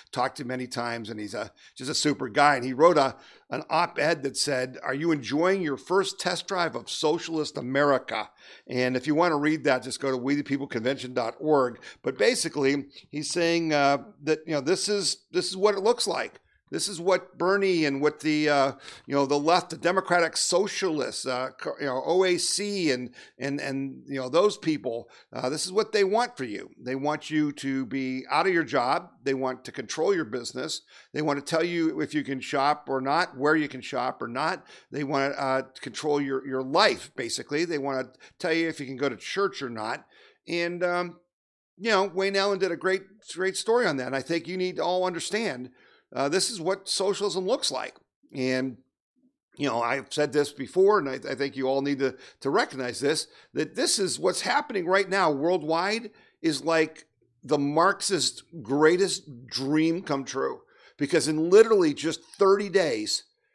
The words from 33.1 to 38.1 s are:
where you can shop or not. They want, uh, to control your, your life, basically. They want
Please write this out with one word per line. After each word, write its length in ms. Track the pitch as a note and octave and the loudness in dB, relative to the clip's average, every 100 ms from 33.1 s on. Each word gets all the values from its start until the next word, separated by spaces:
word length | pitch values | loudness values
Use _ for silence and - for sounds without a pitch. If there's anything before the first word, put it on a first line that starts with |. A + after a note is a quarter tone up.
| D#3+ F3+ B2+ | 0 0 0
where 200 | D3 D#3 | 2 2
you 140 | C#3 | 0
can 120 | C3 | -6
shop 400 | - B2+ B2+ - | -6 -4 -4 -4
or 60 | A#2 | -6
not. 360 | B2+ D#3+ F#3 - - _ | -4 -4 -4 -10 -20 _
They 120 | C#3 | -6
want, 300 | C#3 C#3+ C#3 C#3 | -2 0 0 0
uh, 240 | C3+ C3+ C3 | -2 -2 -4
to 80 | - | -12
control 400 | C3 - D3+ D3 | -12 -6 -2 0
your, 240 | C#3 C3+ C#3 | 0 -4 -4
your 160 | C3 | -6
life, 480 | C3 E3 G#3 G#2 - - | 0 4 4 2 -6 -10
basically. 500 | A#2 B2+ - D3 F3 | -6 -8 -4 -2 -2
They 140 | D3+ | -2
want 340 | C#3 C3 B2 | -2 -4 -6